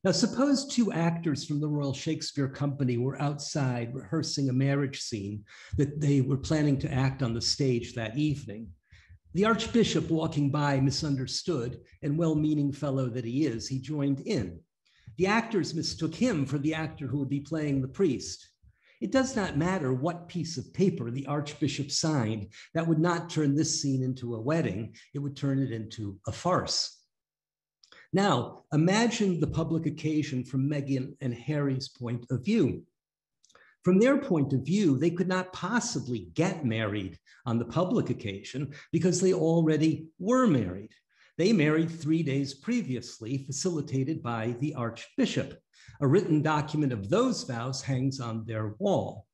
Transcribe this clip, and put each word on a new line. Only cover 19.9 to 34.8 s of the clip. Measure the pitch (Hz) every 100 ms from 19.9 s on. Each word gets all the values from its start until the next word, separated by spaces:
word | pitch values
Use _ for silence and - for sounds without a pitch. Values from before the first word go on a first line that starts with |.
what | 127 156 170 -
piece | 175 - -
of | -
paper | - 190 - 117
the | 127 135
Archbishop | 147 147 - 143 135 131
signed, | - 160 151 110 110 101 - -
that | 160 165
would | 156
not | 170 170 165
turn | 156 147 143
this | 147 -
scene | 139 131
into | 127 131 120 113
a |
wedding, | 117 165 127 95 110 - -
it | 143
would | 143 139
turn | 143 135
it | 127
into | 113 107 - 104 95 -
a |
farce. | - 175 165 92 - - - _ _ _ _ _ _ _ _ _ - -
Now, | 185 202 127 113 - _
imagine | 151 170 208 233 - 202 165
the | 147
public | 156 160 160 151
occasion | 147 151 156 139 127 123
from | 135 135
Meghan | 147 135 135 135 -
and | 127
Harry's | 117 - 151 143 131 -
point | - 120 120 -
of | 131
view. | - 226 135 90 - _ _ _ _ _ _ _ _ _
From | - 185
their | 240 277
point | - 165 139
of | 131 131
view, | 196